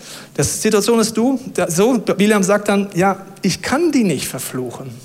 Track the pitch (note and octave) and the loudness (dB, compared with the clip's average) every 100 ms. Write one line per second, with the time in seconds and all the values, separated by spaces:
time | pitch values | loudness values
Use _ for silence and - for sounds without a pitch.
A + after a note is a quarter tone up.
0 | - - - - - - G#3+ G#3 G3 A#3 | -18 -18 -12 -4 -4 0 2 2 4 2
1 | G#3+ A3 A#3+ C4+ F#3 F#3 E3+ D#3+ A3+ A#3+ | 2 2 0 0 -4 -4 -2 2 2 2
2 | - E3+ G#3 G#3+ F#3 G#3 G#3 G3+ G3 E3 | 0 2 4 4 4 2 2 0 0 0
3 | G3 F#3+ - - F#3+ - - C#4 E4+ C4+ | 0 0 -8 -4 -4 -2 -2 0 2 2
4 | G3+ C3+ - C3 - C3 B2 - C3+ A#2 | 2 0 -4 -8 -8 -6 -8 -10 -14 -16